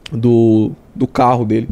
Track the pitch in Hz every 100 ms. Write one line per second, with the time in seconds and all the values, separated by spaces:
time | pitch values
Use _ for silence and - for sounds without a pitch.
0 | - 113 120 117 117 110 110 - - -
1 | 127 - 123 123 113 113 123